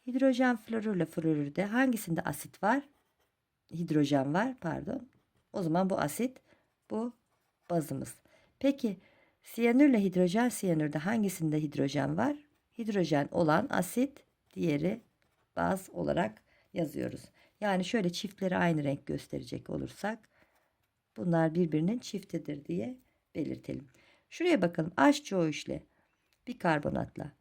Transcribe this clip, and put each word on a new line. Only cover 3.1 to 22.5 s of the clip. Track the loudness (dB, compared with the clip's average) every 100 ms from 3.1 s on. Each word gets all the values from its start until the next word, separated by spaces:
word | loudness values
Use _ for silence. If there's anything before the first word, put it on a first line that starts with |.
| _ _ _ _ _ _
Hidrojen | -8 0 2 4 2 2
var, | 0 -2 -4
pardon. | -6 -6 -6 -8 -10 _ _ _ _
O | -4
zaman | 0 0 0
bu | 0
asit, | -2 -2 -4 -6 _ _ _ _ _
bu | -6 -6 -10 _ _ _ _ -4
bazımız. | -4 -2 -6 -8 -14 _ _ _ _
Peki | 0 0 -2 -4 -12 _ _ _
siyanürle | -14 0 2 6 8 6
hidrojen | 4 4 4 4 0
siyanürde | 0 0 2 0 -2
hangisinde | -2 0 0 0 0 0
hidrojen | 0 -2 0 0 0 0
var? | 0 -2 -10 _ _ -8
Hidrojen | -2 0 2 2 2
olan | 2 4 4 2
asit, | -2 -2 0 -2 -4 _ _ _
diğeri | -4 0 0 0 -4 -10 _ _ _ _ -2
baz | 0 -2 -4
olarak | -6 -2 0 -2 -6 _ _ _
yazıyoruz. | -6 -4 -4 -6 -8 -14 _ _ _
Yani | -2 0 0
şöyle | 0 0
çiftleri | -2 -8 -6 -2 2
aynı | 2 2
renk | 0 -2 -4
gösterecek | -8 -6 -10 -10 -12 -8
olursak | -8 -8 -8 -8 -8 _ _ _ _ _ _ _ _ _ -6
bunlar | 0 2 2 2
birbirinin | 2 2 0 -2
çiftidir | -6 -10 -8 -8 -8